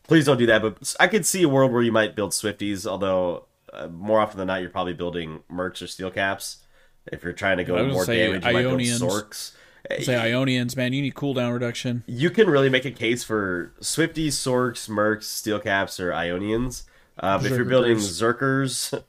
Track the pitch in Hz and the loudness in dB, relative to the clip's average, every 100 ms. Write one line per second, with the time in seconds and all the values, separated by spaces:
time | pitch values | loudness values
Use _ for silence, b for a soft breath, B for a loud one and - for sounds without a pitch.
0 | - 160 143 127 117 110 107 - - - | 2 4 6 4 6 4 2 -2 -6 2
1 | 185 214 156 190 165 135 135 120 120 110 | 2 2 0 2 4 4 4 4 2 4
2 | 107 - 101 - 104 101 101 98 101 95 | 2 0 -2 -2 -4 -4 -4 -4 -6 -2
3 | 98 92 90 82 - _ - - 82 85 | 0 2 0 -4 -10 _ -20 -14 -14 -8
4 | 104 110 107 95 95 95 90 95 90 82 | 0 2 2 -2 -4 -4 -4 -4 -4 -4
5 | 87 85 80 78 - 87 92 - 90 - | -4 -6 -8 -10 -10 -8 -6 -8 -12 -10
6 | 92 101 98 98 - - b b b b | -8 -4 -2 -4 -8 -14 b b b b
7 | - 80 87 85 101 92 85 87 90 - | -14 -10 -8 -4 0 0 0 0 2 0
8 | 90 104 90 92 120 120 127 131 120 120 | 0 2 2 0 0 2 2 0 0 0
9 | 90 101 - - - - b b - - | 0 -2 -4 -10 -14 -16 b b -8 -4
10 | - 123 113 123 135 127 120 131 123 131 | 0 0 2 2 2 0 0 -2 -2 -2
11 | 139 - 143 131 123 120 120 - 127 120 | -4 -4 -2 0 -2 -2 -4 -4 -4 -4
12 | - 120 170 226 196 143 135 127 135 - | -6 0 2 4 6 6 6 4 0 -2
13 | 117 120 - 110 95 90 - - - - | 0 0 0 -2 0 -2 -6 -10 -4 0
14 | 160 160 156 135 131 123 123 110 - 104 | 0 0 -2 -2 0 0 0 -4 -4 0
15 | 107 104 - - 107 104 107 98 95 - | 2 0 -4 -6 -4 -2 0 0 -2 -4
16 | 90 80 85 90 104 113 127 120 - b | -4 -2 -2 -2 -2 -2 -2 -6 -14 b
17 | b b 95 98 131 123 123 127 120 113 | b b 0 0 2 0 2 4 4 4
18 | 101 85 113 120 135 135 135 123 - 139 | 0 0 0 0 0 0 -2 -4 -6 -8